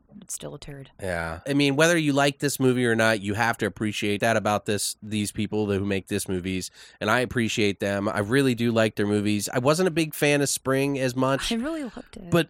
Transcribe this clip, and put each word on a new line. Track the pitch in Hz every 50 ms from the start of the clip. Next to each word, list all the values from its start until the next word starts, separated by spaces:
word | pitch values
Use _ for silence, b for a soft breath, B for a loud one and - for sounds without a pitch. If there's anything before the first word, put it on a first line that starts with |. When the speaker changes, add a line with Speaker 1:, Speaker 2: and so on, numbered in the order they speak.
| _ _ 139 -
Speaker 1:
It's | - - -
still | - 151 147 143
a | 147
turd. | - - 143 139 135 - - -
Speaker 2:
Yeah. | 101 92 87 85 82 82 80 82 - 143
I | 139
mean, | 143 143 139 135
whether | 139 160 170 175 165
you | 160 147 135
like | 139 139 147 139 -
this | - 139 - -
movie | 131 127 123 123 123
or | 117 113
not, | 113 113 113 113 104
you | 95 101 101
have | 107 117 117 117 -
to | 113
appreciate | 101 87 - 113 107 101 - 110 104 104 98
that | 120 117 113 107
about | 98 104 104 101 -
this, | - 104 98 - - - - -
these | 107 107 107 104 98
people | - - 107 98 107 107 107
who | 101 101 95 101
make | 101 98 98 - -
this | 104 98 - -
movies. | 95 90 87 95 95 92 87 - B B B B B B
And | - 104
I | 113 123
appreciate | 127 104 - 123 113 107 - - 104 101 95 -
them. | 107 101 101 101 101 107
I | - 104
really | 104 101 123 139 139 131 123
do | 113 117 120
like | 113 113 110 110 -
their | - 104 104
movies. | 104 104 101 107 107 104 101 - -
I | 131
wasn't | 123 139 156 165 185 185
a |
big | 156 170 160 156 -
fan | - 156 147 147 143
of | 143 135
Spring | - - - 131 135 135 139 143 143 131
as | 131 127 120 131
much. | 131 131 135 135 - -
Speaker 1:
I | 233
really | 226 240 302 330 311 285
loved | 220 - - - - -
it. | - 190 170
Speaker 2:
But, | 170 170 156 -